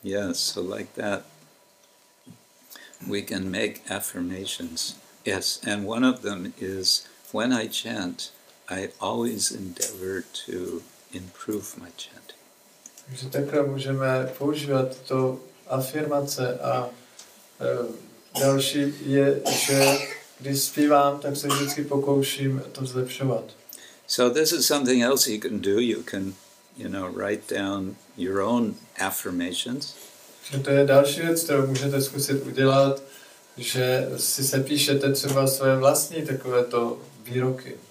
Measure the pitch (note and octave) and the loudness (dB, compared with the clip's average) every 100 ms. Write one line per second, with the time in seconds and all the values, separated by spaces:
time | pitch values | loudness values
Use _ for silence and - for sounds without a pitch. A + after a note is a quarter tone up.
0 | G2 G2 G2+ F2 - - F2+ G#2 G#2 - | -4 -4 -4 -4 -4 -4 -6 -6 -10 -8
1 | G#2+ G2+ - - _ _ _ _ _ _ | -6 -6 -8 -20 _ _ _ _ _ _
2 | _ _ - A#2 _ _ _ - - - | _ _ -20 -20 _ _ _ -20 -20 -16
3 | F#2+ G2+ G2 F#2+ F#2+ F#2 G#2+ - - F#2+ | -6 -6 -4 -6 -4 -2 -4 -4 -8 -6
4 | - F2 F2 F#2 F#2+ - E2+ D#2+ - - | -6 -6 -6 -6 -8 -8 -8 -8 -8 -10
5 | - - - F#2+ - - - G#2 G2+ A2+ | -20 -10 -4 -2 -2 -4 -4 -4 -4 2
6 | C3 B2 G2+ G2+ F2+ - F#2+ F#2+ F#2 - | 2 2 -4 -6 -10 -8 -8 -4 0 -2
7 | - - - A2 B2 B2+ A2 - A#2 A2+ | -4 -20 -8 -4 0 0 -2 -6 -6 -6
8 | F#2 F2 - - - - - F#2 F#2+ - | -6 -8 -14 -16 -20 -20 -10 -8 -8 -6
9 | F#2+ A#2 A#2 A2 - G#2+ F#2+ F2 - F#2+ | -6 -2 -2 -2 -4 -4 -10 -6 -6 -4
10 | F#2 F#2+ F2+ - - F#2 F2+ F2 - - | -6 -6 -8 -12 -10 -8 -6 -8 -12 -20
11 | - F#2 F#2 - - G#2+ F#2+ - F2+ - | -16 -14 -14 -14 -8 -6 -8 -16 -18 -16
12 | - - - - _ _ _ _ - - | -18 -18 -20 -20 _ _ _ _ -20 -20
13 | - B2+ C3 C#3+ C#3 D3+ C#3 C3+ C3+ C3+ | -18 -12 -6 -4 0 0 0 -2 -2 0
14 | C3 C3 C3 - C#3+ D3+ C#3 C3+ C3 - | 0 0 -2 -2 -2 -2 0 0 0 -4
15 | - C3 C3 C3 - - - C3 C3 D#3 | -4 0 0 -2 -12 -20 -6 -4 -2 -4
16 | D3 C#3+ C#3 - B2 B2 C3 B2+ B2 - | -2 -2 -2 -2 -4 -2 -2 -2 -4 -10
17 | - - - - - - - A#2+ A#2+ A2+ | -20 -20 -20 -20 -20 -6 -2 -2 -4 -8
18 | - - - - C3+ C#3 C3+ D3 C#3+ D3 | -16 -20 -10 2 4 4 2 0 0 -2
19 | D3 C#3 C#3 C#3 - - - C#3 C#3 C#3 | 2 4 6 4 0 0 2 4 6 4
20 | C#3+ - - - C3 C3+ - - D3 C#3+ | 0 -10 -16 -12 -4 -2 -2 2 6 8
21 | C#3+ C#3+ D3 C#3 C#3+ C#3 C#3 - C#3+ C#3 | 6 2 -4 -4 -2 0 0 -2 -2 0
22 | C#3 C#3 C3+ - C3+ C3 - - C3 B2+ | 2 4 2 0 -2 -2 -6 -8 -6 -4
23 | B2+ - C3+ A2+ - - - - - - | -4 -2 -2 -2 -4 -18 -20 -20 -20 -20
24 | - - B2 B2+ D#3 E3 B2 D3 B2+ B2+ | -6 2 4 4 2 2 2 2 4 4
25 | A#2+ C3+ C3+ G#2+ - G#2 F#2 G2+ A#2+ G#2 | 6 4 2 0 -2 -2 0 2 2 0
26 | - G2+ G2 F#2+ - - _ - G#2 F#2+ | -4 -6 -6 -8 -18 -20 _ -14 -8 -6
27 | F#2 F#2 G2+ G#2+ - G2 G2 G2 F#2+ G#2 | -6 -4 -2 -4 -4 -4 -2 -2 -6 -10
28 | - - F2 G2 G2 A#2+ A2+ - - - | -18 -6 -2 0 2 2 0 -2 -14 -4
29 | G2 F#2+ G2+ F2+ F2 F2+ - C3 - - | -4 -2 -4 -4 -4 -4 -4 -6 -8 -14
30 | - - - - - C3+ C#3 C#3 C#3 C#3 | -20 -20 -20 -20 -8 -6 4 6 8 8
31 | C#3+ - E3 E3 - C#3 C3+ C3 C#3 C#3 | 8 4 0 0 2 2 2 0 0 0
32 | - C#3 C3 C#3 C3 B2+ C3+ C3+ C#3 C3+ | 0 -2 -2 -2 -2 2 6 6 6 2
33 | - - - - - - A#2+ C3 B2+ B2+ | -6 -20 -20 -20 -20 -10 -4 0 2 2
34 | - B2+ - - C3 C3 C3 D3 C#3+ C#3 | 0 -2 -2 0 0 0 0 2 2 4
35 | C#3 C3+ C3+ C3+ C3+ C3+ C3+ C3 C3 D3 | 2 0 2 2 2 4 4 6 6 4
36 | - E3 C#3+ C3+ C3 B2 A#2+ A#2+ A#2 A#2+ | 0 -4 -4 -4 0 2 2 2 0 -4
37 | - - - B2+ B2+ B2+ - - - | -10 -20 -6 -2 0 -2 -8 -16 -16